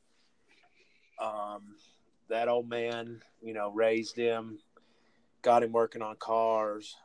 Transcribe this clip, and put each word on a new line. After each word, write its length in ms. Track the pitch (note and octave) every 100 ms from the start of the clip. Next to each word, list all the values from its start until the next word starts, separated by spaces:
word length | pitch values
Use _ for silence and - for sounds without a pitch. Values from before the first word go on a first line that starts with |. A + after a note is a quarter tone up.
| _ _ _ _ _ _ _ _ _ _ _ -
Um, 560 | A2 G#2+ G#2 G#2 G#2 G#2 _ _ _ _ -
that 200 | A2+ A#2
old 200 | A#2+ A#2+
man, 520 | A#2+ A#2 A#2 A#2 A#2 - _
you 100 | A2+
know, 180 | A2 G#2
raised 460 | G#2 A2+ A2+ A2 A#2+
him, 420 | A#2 A2+ A2+ G#2+ _ _ _ _ _ _ _ _
got 200 | B2+ A#2+
him 100 | A#2
working 300 | A#2 A2+ A#2+
on 140 | G#2+ A2
cars. 800 | - A2+ A2+ A2+ G#2+ G#2+ G#2+ -